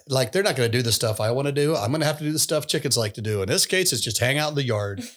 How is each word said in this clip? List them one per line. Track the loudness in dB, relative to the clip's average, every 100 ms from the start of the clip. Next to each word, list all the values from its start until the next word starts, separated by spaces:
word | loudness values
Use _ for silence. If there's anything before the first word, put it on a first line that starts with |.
| -2
like, | 0 2
they're | 2
not | 2 2
gonna | 2
do | 2
the | 2
stuff | 0 0 0
I | 0
wanna | 0 0
do. | 0 0
I'm | 0 0
gonna | 0
have | 0 -2
to |
do | -2
the | -2
stuff | 0 0 0
chickens | -2 0 0
like | 0
to | -4
do. | -4 -2
In | 0
this | 0 2
case, | 2 2
it's | 0
just | -2 0
hang | 0 0
out | 0
in |
the | -2
yard. | 0 -2 -2 -6 -10